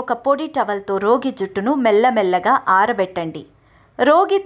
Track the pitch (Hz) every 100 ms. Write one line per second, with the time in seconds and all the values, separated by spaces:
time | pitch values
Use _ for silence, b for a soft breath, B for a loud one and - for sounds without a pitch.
0 | 262 233 269 277 311 285 208 202 202 196
1 | 202 247 262 - 190 202 214 285 233 208
2 | 247 226 190 180 202 269 - 190 220 208
3 | 185 185 165 151 - _ b b b b
4 | 254 320 381 392